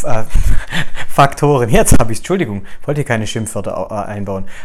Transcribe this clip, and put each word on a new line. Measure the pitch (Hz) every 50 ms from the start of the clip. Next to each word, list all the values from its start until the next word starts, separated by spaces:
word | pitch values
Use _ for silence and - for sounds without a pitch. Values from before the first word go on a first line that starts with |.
| -
äh, | - 113 110 110 - - - - - - - -
<laughs> | - - 165 151 - - - - -
Faktoren. | - - 143 135 - - 151 147 147 131 120 107
Jetzt | 120 - 214 - - -
hab | 123 110
ich's, | 113 -
Entschuldigung, | - - 175 202 165 110 101 101 - - - - -
wollte | - 147 147 143
keine | - 120 110 107
Schimpfwörter | 101 - 113 110 - - 104 98 98 - -
au-, | 92 - 110
äh, | 104 98
einbauen. | - 104 104 101 101 98 98 196 - - -